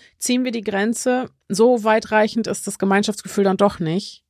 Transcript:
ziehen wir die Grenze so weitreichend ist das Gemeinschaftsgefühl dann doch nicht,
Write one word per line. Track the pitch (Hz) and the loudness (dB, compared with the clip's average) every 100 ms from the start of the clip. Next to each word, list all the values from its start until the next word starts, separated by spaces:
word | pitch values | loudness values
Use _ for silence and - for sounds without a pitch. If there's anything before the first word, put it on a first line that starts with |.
| _ - | _ -8
ziehen | - 247 | -2 -2
wir | 254 | -2
die | 226 | -4
Grenze | 208 196 214 233 254 254 247 _ - | -4 -2 -2 -2 -2 -2 -4 _ -4
so | 196 240 240 | 4 4 4
weitreichend | 220 214 - 214 220 233 208 | 2 0 2 2 2 0 -4
ist | 202 202 | -4 -8
das | - | -4
Gemeinschaftsgefühl | 196 196 214 - - - 196 | 0 2 0 -4 -6 0 0
dann | 190 | 4
doch | 202 - | 2 0
nicht, | 160 180 - - | -4 -4 -6 -16